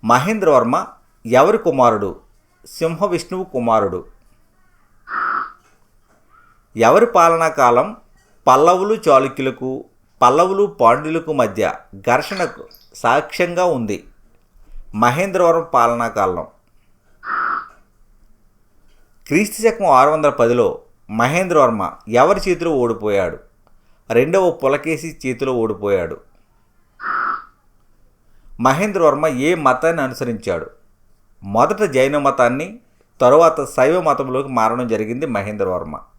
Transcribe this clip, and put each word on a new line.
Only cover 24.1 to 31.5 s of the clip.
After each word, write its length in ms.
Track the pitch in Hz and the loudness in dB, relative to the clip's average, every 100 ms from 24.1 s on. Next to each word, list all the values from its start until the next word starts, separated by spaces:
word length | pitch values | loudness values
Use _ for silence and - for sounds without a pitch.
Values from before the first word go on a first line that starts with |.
రెండవ 400 | 117 139 185 185 | 0 2 2 0
పులకేశి 680 | 165 135 143 151 156 165 160 127 | 0 -2 -2 -4 -6 -8 -10 -8
చేతిలో 260 | 120 135 | -6 -4
ఓడిపోయాడు. 680 | 123 113 98 104 98 82 - _ _ _ _ _ _ _ _ - - - - - _ _ _ _ _ _ _ _ _ - - | -2 -2 -4 -2 -2 -2 -10 _ _ _ _ _ _ _ _ -8 -6 -6 -8 -14 _ _ _ _ _ _ _ _ _ -20 -2
మహేంద్రవర్మ 680 | 120 139 208 190 160 135 160 | 0 2 -2 2 2 2 -2
ఏ 280 | 127 143 | 0 -2
మతాన్ని 480 | 175 139 127 160 165 | 0 0 2 0 -2
అనుసరించాడు? 680 | 135 123 120 110 - 85 78 _ _ _ _ _ _ _ | -4 -6 -6 -6 -4 -6 -6 _ _ _ _ _ _ _
మొదట 400 | 98 | -4